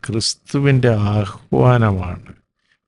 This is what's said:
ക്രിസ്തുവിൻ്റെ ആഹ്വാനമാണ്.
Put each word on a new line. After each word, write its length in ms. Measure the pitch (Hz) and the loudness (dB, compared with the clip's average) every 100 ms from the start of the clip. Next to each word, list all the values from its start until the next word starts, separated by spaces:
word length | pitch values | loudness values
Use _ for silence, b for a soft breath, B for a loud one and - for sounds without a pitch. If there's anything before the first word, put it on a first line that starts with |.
| - | -8
ക്രിസ്തുവിൻ്റെ 840 | 113 - - - 143 139 131 123 | -6 -4 -8 -6 -2 2 2 2
ആഹ്വാനമാണ്. 1500 | 110 101 104 98 - - 131 127 123 110 95 87 87 - - _ _ _ _ | 2 0 0 -2 -8 -4 2 4 4 2 0 -4 -10 -16 -20 _ _ _ _